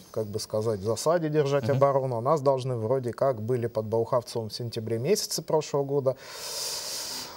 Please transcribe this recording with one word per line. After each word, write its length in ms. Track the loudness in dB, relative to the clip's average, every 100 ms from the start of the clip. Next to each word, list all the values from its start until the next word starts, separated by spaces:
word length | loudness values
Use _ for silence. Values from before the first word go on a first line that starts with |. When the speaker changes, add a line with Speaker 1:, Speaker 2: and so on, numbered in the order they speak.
| -8
Speaker 1:
как 160 | -6 -4
бы 120 | -4
сказать, 400 | -2 -2 0 0
в 40 |
засаде, 460 | 0 0 2 2 2
держать 340 | 2 4 2
Speaker 2:
Мгм. 140 | 2 4
Speaker 1:
оборону, 400 | 6 4 0 0
а 40 |
нас 180 | 2 4
должны 340 | 4 2 0 -2
вроде 380 | 0 0 0
как 280 | 0 0 0
были 240 | 0 0 0
под 200 | -2 0
Бауховцом 640 | 0 2 0 0 -6 -6
в 40 |
сентябре 460 | -6 -6 -6 -4 -2
месяце 420 | 2 0 0 -6
прошлого 420 | 0 0 2 -2 0
года 300 | 2 0 -2 -10 -12 -10 -6 -6 -6 -8 -8 -8 -10 -12